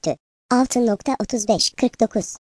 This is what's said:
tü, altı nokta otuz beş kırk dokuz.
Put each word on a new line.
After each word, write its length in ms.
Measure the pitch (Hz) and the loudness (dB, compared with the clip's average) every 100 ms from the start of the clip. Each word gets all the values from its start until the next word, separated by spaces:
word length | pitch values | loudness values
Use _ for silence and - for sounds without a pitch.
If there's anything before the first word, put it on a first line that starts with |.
tü, 140 | - - _ _ _ | -4 -6 _ _ _
altı 360 | 247 254 247 233 | 0 2 2 0
nokta 300 | 202 - 262 | 0 -4 -4
otuz 260 | 202 240 208 | -4 -4 0
beş 220 | 185 - | 0 0
kırk 300 | - 247 - | 0 -2 0
dokuz. 360 | 226 220 - - | 0 0 -6 -14